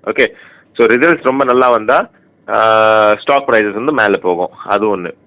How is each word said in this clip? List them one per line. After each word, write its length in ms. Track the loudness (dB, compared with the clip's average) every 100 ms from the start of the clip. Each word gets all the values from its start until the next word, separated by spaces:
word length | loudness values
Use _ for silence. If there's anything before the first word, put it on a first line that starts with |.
| -6
ஓகே, 220 | -2 -2 -4 -20 -20 _
so, 140 | -2 0
ரிசல்ட்ஸ் 360 | 2 2 0
ரொம்ப 200 | -2 -2
நல்லா 260 | 0 2 2
வந்தா, 420 | 0 0 -2 -2 _ _ _ -6
ஆ, 640 | 0 2 4 4 4 2
ஸ்டாக் 360 | 0 0 -2 2
பிரைஸஸ் 240 | 0 0
வந்து 180 | -4 -4
மேல 260 | 0 0 0
போகும். 320 | -2 -4 -6 -8 -4
அது 320 | -2 -2 -4
ஒண்ணு. 160 | -8 -14